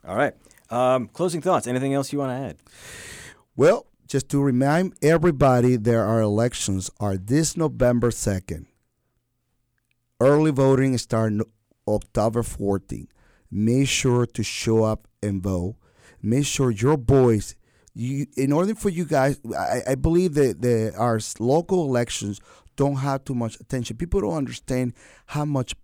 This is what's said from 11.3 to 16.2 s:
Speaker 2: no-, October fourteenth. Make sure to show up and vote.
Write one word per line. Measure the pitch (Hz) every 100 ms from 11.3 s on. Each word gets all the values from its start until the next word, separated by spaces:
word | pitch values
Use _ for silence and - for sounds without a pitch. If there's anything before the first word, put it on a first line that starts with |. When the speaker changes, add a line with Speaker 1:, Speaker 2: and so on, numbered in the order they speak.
Speaker 2:
no-, | 104 110 _ _ _ -
October | 107 - - 110 117
fourteenth. | 117 - 101 98 - - - _ _ _ _
Make | 98 110 123 139
sure | - 131 123 117
to | -
show | 104 - - 113
up | 110 110 - _
and | 104 98
vote. | 95 92 90 113 _ _ - _